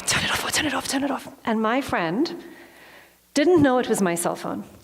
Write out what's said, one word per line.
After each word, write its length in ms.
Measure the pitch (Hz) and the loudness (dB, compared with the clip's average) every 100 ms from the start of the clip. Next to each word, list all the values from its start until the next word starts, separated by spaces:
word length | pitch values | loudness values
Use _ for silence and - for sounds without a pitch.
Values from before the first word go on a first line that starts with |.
| - | -2
turn 180 | - | -2
it 80 | - | -2
off, 200 | - - | -4 -4
turn 140 | - 302 | -2 -2
it 80 | |
off, 140 | 269 - | -2 -4
turn 160 | 277 | -2
it 80 | 277 | -2
off. 160 | 254 - - - | -4 -8 -10 -4
And 160 | 220 | 0
my 200 | 220 247 | 0 0
friend 640 | 269 233 170 190 330 - - - - - - - - _ _ | 0 -2 0 0 -2 -4 -14 -20 -20 -20 -20 -20 -20 _ _
didn't 280 | - 311 359 | 0 4 6
know 180 | 285 254 | 6 4
it 100 | 240 | 2
was 120 | 220 | 2
my 140 | 190 170 | 2 0
cell 200 | 165 170 | -2 -4
phone, 280 | - - - - | -6 -8 -10 -14